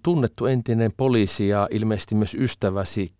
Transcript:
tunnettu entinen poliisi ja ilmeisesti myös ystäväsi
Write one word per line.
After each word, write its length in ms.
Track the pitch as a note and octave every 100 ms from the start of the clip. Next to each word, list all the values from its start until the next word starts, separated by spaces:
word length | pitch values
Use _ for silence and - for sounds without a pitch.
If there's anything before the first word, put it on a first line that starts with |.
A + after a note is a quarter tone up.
tunnettu 440 | E3+ E3 A#2+ - A#2
entinen 460 | C3 A#2 A2+ A2+ -
poliisi 520 | C3 A#2+ G2 - G2+
ja 200 | G#2 G2+
ilmeisesti 440 | G#2+ A2 G#2 -
myös 200 | G#2+ G#2
ystäväsi 760 | - B2+ - G2 G2 F#2+ G#2+ F2+